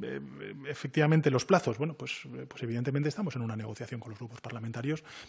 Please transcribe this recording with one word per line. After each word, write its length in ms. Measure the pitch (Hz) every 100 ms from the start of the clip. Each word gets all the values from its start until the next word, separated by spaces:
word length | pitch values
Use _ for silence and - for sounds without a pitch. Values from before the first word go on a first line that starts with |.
eh, 200 | 127 139 139 139 101 120 139
efectivamente, 640 | 143 143 156 151 160 147
los 160 | 131 -
plazos, 320 | 185 - 110
bueno, 180 | 156 143
pues, 300 | 123 - 139
eh, 220 | 123 131
pues 120 | -
evidentemente 440 | 117 117 123 131 147
estamos 280 | 170 190 127
en 80 |
una 120 | 113 107
negociación 460 | 110 107 117 120
con 80 | 113
los 100 | 107
grupos 220 | 113 117
parlamentarios 600 | 120 117 113 120 131 156 - -